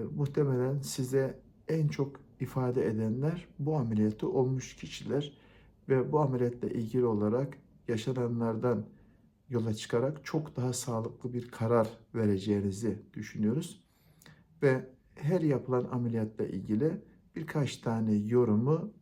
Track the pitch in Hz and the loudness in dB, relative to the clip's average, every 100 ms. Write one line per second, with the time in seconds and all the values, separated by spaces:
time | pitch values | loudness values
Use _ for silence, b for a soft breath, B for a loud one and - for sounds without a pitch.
0 | 110 147 139 - 139 127 127 139 139 - | -4 -2 0 2 2 2 2 0 -4 -4
1 | 127 135 131 - - - - 160 151 - | 0 0 0 -4 -16 -16 -4 0 0 0
2 | 135 - - - 127 135 127 123 - 110 | -4 -6 -20 -10 -6 -2 0 2 0 0
3 | 110 123 147 175 - - 143 156 117 107 | 0 0 -2 -2 -8 -6 -2 0 0 2
4 | 107 107 - 131 127 131 - - - - | 2 2 0 2 2 0 -6 -14 -14 -12
5 | 104 131 147 B B B B _ - 131 | -4 -2 -2 B B B B _ 0 2
6 | 139 151 139 127 120 120 107 117 110 123 | 4 2 2 2 0 0 -4 -2 -2 2
7 | 120 104 104 120 147 - - - - 110 | 2 2 2 2 -2 -6 -20 -16 -6 -4
8 | 131 127 120 117 117 110 123 107 107 B | -2 -2 0 0 0 0 0 0 -2 B
9 | B B B _ - 123 113 107 - 117 | B B B _ -4 -2 0 -4 -2 0
10 | 135 151 - 160 156 - 123 120 - 113 | 0 -4 -4 -4 -4 -4 -2 -2 -4 -4
11 | 110 - 123 123 117 - 113 117 110 - | -4 -6 -6 -6 -8 -4 2 4 4 -2
12 | - 117 107 95 104 101 98 98 113 92 | -8 0 2 2 2 2 2 -2 -2 -4
13 | - - 107 - 107 139 180 - b b | -8 -12 -10 -2 0 0 -4 -12 b b
14 | b b b b b - 143 131 - - | b b b b b 0 2 2 -2 -16
15 | _ - 143 180 156 123 107 123 - 127 | _ -6 0 2 2 2 2 0 0 -2
16 | 120 113 107 - 107 95 101 107 151 202 | -2 0 -2 -2 -4 -4 -2 0 2 -2
17 | B B B 170 156 156 131 - 123 113 | B B B -10 -6 -2 -2 -2 -4 0
18 | 110 104 107 123 113 104 127 160 214 - | 2 2 4 4 4 4 2 0 -2 -12